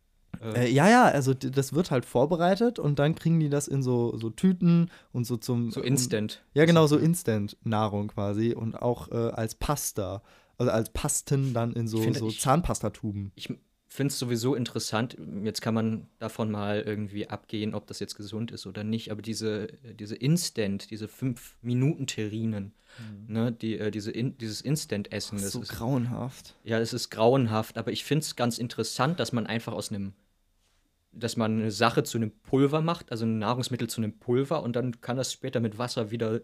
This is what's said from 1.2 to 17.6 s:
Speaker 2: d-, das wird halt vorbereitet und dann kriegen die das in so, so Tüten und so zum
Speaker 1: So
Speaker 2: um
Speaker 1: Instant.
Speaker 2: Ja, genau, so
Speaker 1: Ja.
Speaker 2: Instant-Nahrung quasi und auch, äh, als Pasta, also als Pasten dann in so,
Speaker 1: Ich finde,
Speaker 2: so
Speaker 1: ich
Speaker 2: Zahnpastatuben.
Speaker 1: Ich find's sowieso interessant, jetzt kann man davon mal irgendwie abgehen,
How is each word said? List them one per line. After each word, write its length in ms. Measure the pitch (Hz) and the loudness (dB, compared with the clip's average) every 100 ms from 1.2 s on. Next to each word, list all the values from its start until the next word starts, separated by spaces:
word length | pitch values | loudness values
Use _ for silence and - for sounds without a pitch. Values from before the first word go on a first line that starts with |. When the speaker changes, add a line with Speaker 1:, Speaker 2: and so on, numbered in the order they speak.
| 131 | 2
Speaker 2:
d-, 180 | 131 131 | 0 0
das 220 | 131 135 | -2 0
wird 180 | 143 - | -2 0
halt 140 | 131 | 0
vorbereitet 760 | - 120 143 170 175 190 240 - | 0 2 2 2 2 2 2 0
und 200 | 147 143 | 0 2
dann 160 | 143 | 2
kriegen 260 | 160 165 165 | 2 2 2
die 80 | 151 | 4
das 200 | 143 - | 0 0
in 140 | 135 | 0
so, 320 | 127 123 117 117 | 2 2 2 -2
so 100 | 113 | -6
Tüten 600 | - 190 180 175 170 170 - _ | 2 2 4 6 6 4 -2 _
und 120 | 127 | -6
so 120 | 120 117 | -2 -4
zum 320 | - 120 117 | 0 0 0
Speaker 1:
So 100 | 113 | -2
Speaker 2:
um 60 | 123 | 0
Speaker 1:
Instant. 560 | 135 123 110 107 - _ | 2 2 0 -2 -8 _
Speaker 2:
Ja, 140 | 139 165 | 6 8
genau, 200 | 165 156 | 8 8
so 120 | 147 | 6
Speaker 1:
Ja. 60 | |
Speaker 2:
Instant-Nahrung 1040 | 160 175 - 107 101 - 120 107 107 101 101 | 4 2 2 0 -2 -6 -2 2 2 0 -4
quasi 440 | - 101 104 117 | -4 -2 0 0
und 220 | - 113 | 0 -4
auch, 360 | - 120 120 - | -2 -2 -2 -4
äh, 40 | 120 117 | -2 -2
als 240 | - 113 | -2 -4
Pasta, 680 | - - 147 - - 92 98 - - _ - | -4 -2 -2 -2 -4 -6 -8 -12 -20 _ -2
also 120 | 123 | 2
als 180 | 117 110 | 2 0
Pasten 640 | - 143 - - 139 135 | -2 -2 -4 0 0 2
dann 180 | 120 120 | 0 -2
in 160 | 120 113 | -2 -2
so, 100 | 110 | 0
Speaker 1:
Ich 60 | |
finde, 140 | 110 110 | 0 0
Speaker 2:
so 100 | 110 | -2
Speaker 1:
ich 120 | 107 | 0
Speaker 2:
Zahnpastatuben. 880 | 139 147 175 117 107 - 110 101 98 | 2 4 2 -2 -4 -4 -6 -6 -8
Speaker 1:
Ich 140 | - - 120 _ _ _ | -10 -10 -10 _ _ _
find's 300 | - 139 - | -4 -2 -2
sowieso 360 | 123 120 123 | -2 0 0
interessant, 600 | 127 117 117 - 107 - - 80 98 | 0 -2 -4 -2 -2 -2 -6 -12 -6
jetzt 200 | 107 - | -6 -4
kann 100 | 117 | 0
man 340 | 110 110 110 - _ | 0 0 -2 -8 _
davon 320 | 110 - 110 | -8 -4 -2
mal 320 | 104 101 104 | -2 -2 -2
irgendwie 480 | 107 107 104 101 - | -2 -4 -6 -8 -8
abgehen, 420 | 104 - 107 | -10 -8 -6